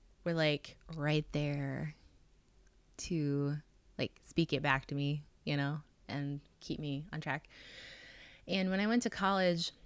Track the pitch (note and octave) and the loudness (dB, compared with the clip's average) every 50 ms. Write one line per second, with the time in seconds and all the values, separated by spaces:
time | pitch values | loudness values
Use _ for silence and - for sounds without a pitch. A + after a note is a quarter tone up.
0 | _ - _ _ - F3 E3+ E3 D#3 D3+ D3 C#3+ - - - - - - D#3+ D#3+ | _ -20 _ _ -4 0 2 4 4 4 2 0 -2 -8 -20 -18 -14 -10 -6 -2
1 | C#3+ D3+ D3+ D3+ D3 - - D#3+ D3+ C#3+ C#3+ C#3+ C#3 C#3 C3 C3+ D#3 D3+ D3+ - | 0 2 2 2 2 0 -2 -2 0 0 -2 -2 -2 -4 -4 -4 -6 -6 -8 -12
2 | - - - _ _ _ _ _ _ _ _ _ - - _ _ _ _ _ - | -20 -20 -20 _ _ _ _ _ _ _ _ _ -20 -20 _ _ _ _ _ -10
3 | - - F3+ D#3+ D3 C#3+ C#3+ C#3+ C#3+ C#3+ D3 D3 - _ _ _ _ - - - | -6 -2 0 0 2 2 2 2 2 0 0 -2 -6 _ _ _ _ -12 -6 -6
4 | B2+ - - - - - - E3+ E3 - D3 C3+ D3+ C#3+ C3+ C3+ - - C#3+ C#3+ | -6 -6 -6 -10 -18 -2 2 2 2 4 2 2 4 4 4 2 2 -2 -2 0
5 | C#3+ C#3+ D3 D3 D3 - - _ - D3 D3 C#3+ C#3 C#3 D3 D3+ - _ _ _ | 0 0 0 -2 -4 -10 -18 _ -4 -2 0 0 0 0 -2 -4 -8 _ _ _
6 | - - - C#3+ C#3+ C#3+ C#3+ C#3+ - - _ _ - - - - D3+ D3 C#3 C#3 | -10 -8 -6 -4 -4 -4 -6 -8 -10 -14 _ _ -8 -8 -6 -4 -4 -4 -6 -6
7 | D3+ - - D#3 D#3 D#3 C3+ D3+ - - - - - - - - - - - - | -6 -8 -8 -6 -4 -4 -4 -4 -6 -12 -20 -20 -20 -20 -18 -18 -18 -18 -18 -18
8 | - - - - - - - - - - F#3 F#3+ F#3+ F#3 F#3+ F#3+ G#3 G#3+ A#3 A#3+ | -20 -20 -20 -20 -20 -20 -20 -14 -6 -2 0 0 2 2 2 2 2 2 2 2
9 | - A3 - - G3 F#3+ G3 F#3+ F#3 F3+ F3 E3+ E3+ - - - - | 2 0 0 2 2 4 4 4 4 4 4 2 -2 -4 -8 -10 -18